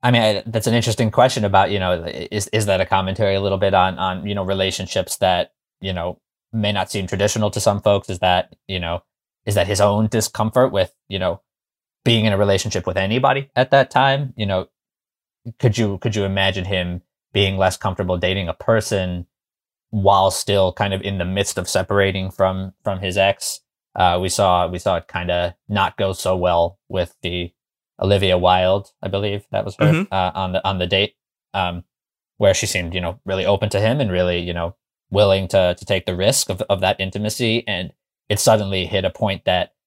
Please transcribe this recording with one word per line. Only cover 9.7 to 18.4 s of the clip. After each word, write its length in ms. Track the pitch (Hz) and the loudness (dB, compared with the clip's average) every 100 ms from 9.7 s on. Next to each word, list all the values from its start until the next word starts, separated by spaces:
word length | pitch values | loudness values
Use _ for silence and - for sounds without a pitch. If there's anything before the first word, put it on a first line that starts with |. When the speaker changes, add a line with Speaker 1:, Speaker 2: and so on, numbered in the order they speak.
| 101 | 2
Speaker 1:
own 280 | 104 104 110 | 2 2 0
discomfort 640 | 113 107 - 110 123 - | 0 -4 -4 -2 2 2
with, 200 | 101 92 _ _ | 2 -2 _ _
you 100 | 98 | -4
know, 240 | 92 85 _ _ _ _ _ _ | -4 -6 _ _ _ _ _ _
being 200 | - 117 | 0 2
in 80 | 110 | 2
a 60 | 98 | 2
relationship 480 | 104 95 107 98 - | 2 2 0 -4 -4
with 100 | 87 | -2
anybody 540 | 95 117 135 135 139 | 0 0 0 0 -2
at 160 | - 131 | -2 2
that 200 | 139 131 | 4 4
time? 420 | - 135 139 143 - | 2 2 0 -4 -6
You 100 | 104 | -2
know, 220 | 95 92 _ _ _ _ _ _ _ 117 - | -2 -2 _ _ _ _ _ _ _ -18 0
could 180 | 127 107 | 2 2
you, 200 | 110 98 | 0 0
could 180 | 123 107 | -2 -2
you 80 | |
imagine 400 | 98 98 98 95 | 0 2 0 0
him 380 | 92 95 87 90 _ _ _ | -2 -2 -2 -6 _ _ _
being 240 | 98 98 95 | 0 0 2
less 180 | 92 - | 0 0
comfortable 400 | 101 92 92 90 | -6 -4 -2 -2
dating 320 | 90 95 | 0 -2